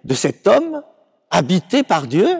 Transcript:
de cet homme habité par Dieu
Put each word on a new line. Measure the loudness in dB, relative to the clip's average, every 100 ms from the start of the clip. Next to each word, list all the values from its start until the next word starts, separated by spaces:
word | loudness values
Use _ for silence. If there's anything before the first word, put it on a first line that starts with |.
de | -6
cet | -2 -2 -2 0
homme | 2 0 -8 -14 _ _ _ _
habité | -2 0 -2 0 -2
par | 0 -2 0
Dieu | 0 2